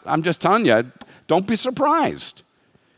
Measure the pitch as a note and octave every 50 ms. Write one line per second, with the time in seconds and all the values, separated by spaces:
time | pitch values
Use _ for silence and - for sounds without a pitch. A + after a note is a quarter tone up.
0 | - G#2+ D3 - D#3+ F3+ D#3+ - - E3+ G3 A#3 A3 C#3 A2+ A2+ A#2+ B2+ - -
1 | - - - - _ - D#3+ F3+ F#3+ G#3+ A#3 G3+ - B3+ B3+ - - D4 D#4 E4
2 | C4+ F#2+ D#2 - - - - - - _ _ _ _ _ _ _ _ _ _